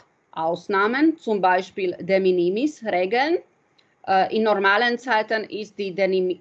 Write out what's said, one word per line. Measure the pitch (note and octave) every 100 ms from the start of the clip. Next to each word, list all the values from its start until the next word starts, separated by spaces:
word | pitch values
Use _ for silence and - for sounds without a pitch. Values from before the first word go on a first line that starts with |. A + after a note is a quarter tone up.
| - _ _
Ausnahmen, | - D#3+ F3 - G3 G#3 C4 D#4+ D#4
zum | - G#3
Beispiel | F#3 F#3 F#3 - F#3 -
De-Minimis-Regeln. | F3 F#3+ F#3+ F3+ F3 G3+ D4+ - A3 F3+ F#3 A#3+ D4 F#4 - _ _ _ _ _ -
Äh, | F#3+ F#3 A3
in |
normalen | A3 G3+ G3 G3+ A#3+ A#3+
Zeiten | C4 G#3+ G#3+ A3+ G3+
ist | G3+ G#3 -
die | G3 F3+
De-, | F#3+
De-, | F#3+ F#3 F3